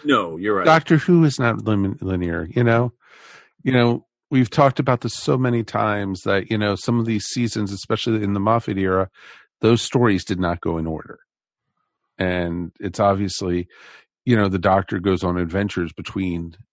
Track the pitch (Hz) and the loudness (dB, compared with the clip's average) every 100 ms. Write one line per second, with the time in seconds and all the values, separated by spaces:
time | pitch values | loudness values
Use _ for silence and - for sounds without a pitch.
0 | 147 123 90 82 101 101 92 160 - 160 | 0 2 0 -4 -2 2 4 4 4 2
1 | - 175 156 131 120 - 107 107 95 - | 4 4 4 2 0 0 0 0 0 -4
2 | 95 92 87 82 82 117 117 117 123 - | -4 -2 -2 -4 -4 0 2 2 0 -4
3 | _ - - - _ _ - 127 120 120 | _ -20 -20 -20 _ _ 0 2 2 0
4 | - _ _ 131 123 - 139 - 135 123 | -6 _ _ 0 2 4 4 4 0 0
5 | 120 - - 135 131 120 107 110 107 104 | -2 -6 -2 0 0 -2 -2 -2 -2 -2
6 | 98 92 - 98 95 110 104 98 - 120 | -4 -4 -2 -2 -2 -2 0 -2 0 0
7 | 113 110 - - 117 - 101 98 - 113 | 0 -2 -4 -4 -4 -2 -6 -6 -4 -4
8 | - 110 101 101 101 117 - 98 95 92 | 0 -2 0 0 2 0 0 -2 0 0
9 | 95 - - - _ _ 110 117 - 131 | -2 -6 -20 -20 _ _ 2 2 2 2
10 | 120 92 - 90 87 85 - 82 80 80 | 2 2 -2 -2 -2 -2 -4 -4 -4 -6
11 | - - _ _ _ _ _ _ _ _ | -10 -20 _ _ _ _ _ _ _ _
12 | _ - 92 90 85 85 85 - 98 90 | _ -4 -2 -2 -2 -4 -8 -8 -8 0
13 | 101 98 101 - 95 90 87 - - - | 2 2 -2 -4 -2 -2 -4 -12 -20 -20
14 | _ _ - 113 101 95 95 95 92 101 | _ _ 0 2 2 0 2 2 0 -4
15 | 92 92 92 90 87 95 101 95 85 - | 0 0 0 -2 -2 -2 -4 -4 -6 -8
16 | - 98 95 85 85 85 - | -10 -6 -4 -4 -8 -14 -20